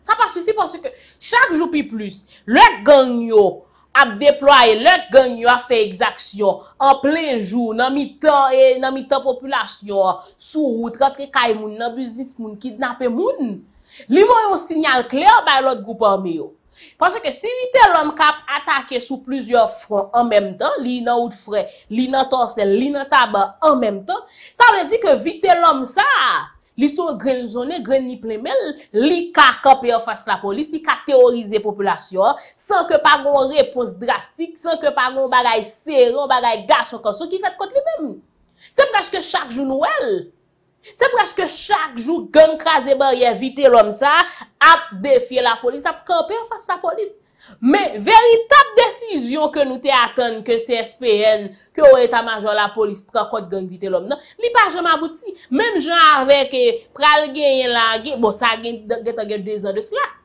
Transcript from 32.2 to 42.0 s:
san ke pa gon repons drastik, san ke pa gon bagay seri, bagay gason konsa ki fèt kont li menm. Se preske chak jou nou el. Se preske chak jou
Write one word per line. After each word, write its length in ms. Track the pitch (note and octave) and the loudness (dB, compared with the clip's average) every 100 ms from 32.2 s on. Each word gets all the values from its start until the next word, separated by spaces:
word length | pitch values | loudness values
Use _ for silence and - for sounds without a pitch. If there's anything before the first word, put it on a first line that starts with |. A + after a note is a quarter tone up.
| G#3+ C#4+ - _ | 0 0 -10 _
san 320 | - G4 E4+ | -4 -2 0
ke 100 | D#4 | 2
pa 140 | D4+ D4 | 2 2
gon 320 | C#4 C#4+ C4 | 2 0 0
repons 400 | D4 B3+ B3 A3+ F3+ | 0 -2 -2 -8 -8
drastik, 560 | A#3+ A#3 - _ E4+ E4 | -4 -4 -6 _ -12 -10
san 220 | E4 D#4+ | -8 -4
ke 160 | D4+ C#4 | -4 -2
pa 140 | B3+ | -4
gon 180 | C4 C4 | -4 0
bagay 380 | B3+ A#3+ A3+ G#3 | 0 2 -2 -4
seri, 480 | - D4 C#4+ A#3+ C4 | -14 -4 2 2 0
bagay 480 | C#4 B3+ A#3+ A3 G3 | -2 0 0 -4 0
gason 320 | C4 A#3+ A3+ | 0 0 -6
konsa 240 | A3 G3+ E4 | -6 -6 -8
ki 160 | F#4 | -6
fèt 160 | F#4+ - | -8 -8
kont 160 | G4 C5+ | -4 -4
li 120 | D5+ | -4
menm. 220 | D#5+ D4 - _ _ _ _ _ | -6 -10 -12 _ _ _ _ _
Se 160 | - C5+ | 0 0
preske 260 | G#4+ - F#4+ | 0 -4 -8
chak 320 | - F4+ C4+ | -6 -6 -6
jou 160 | A#3 C4+ | -8 -4
nou 160 | C4+ E4 D#5 | -2 -2 -2
el. 240 | C5 C#4 F4 _ _ _ _ _ | -2 -4 -8 _ _ _ _ _
Se 240 | - - C5 | -20 -2 0
preske 320 | A#4+ G#4 - F4+ | 0 -2 -2 -6
chak 460 | - - D#4 D#4 | -8 -4 -4 -4
jou 300 | A#3+ | -8